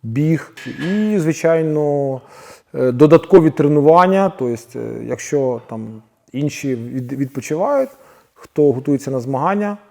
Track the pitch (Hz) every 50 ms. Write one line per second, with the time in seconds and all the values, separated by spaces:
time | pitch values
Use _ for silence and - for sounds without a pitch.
0 | - 113 113 131 151 156 165 151 - - _ - - 127 131 131 143 170 196 208
1 | 214 214 214 202 160 160 156 - - 165 165 165 160 156 151 151 151 147 143 143
2 | 139 135 135 127 - - - - - - - - _ _ - 135 127 127 123 123
3 | 147 151 160 151 - - 190 185 160 160 - - 147 143 151 147 139 151 160 175
4 | 180 185 190 190 196 190 - - 131 123 117 113 - _ - 120 117 113 117 117
5 | 117 117 123 123 - - - 143 135 127 123 117 117 - 120 113 110 113 110 110
6 | _ _ _ _ _ _ - 131 147 147 143 - - 139 127 117 117 120 127 131
7 | 123 123 135 131 139 131 - 139 120 - 151 156 190 262 285 277 269 - - _
8 | - _ _ _ _ _ _ _ - - _ - 147 147 123 127 131 - 143 131
9 | - 135 135 131 117 127 139 131 143 175 196 208 208 202 202 202 _ _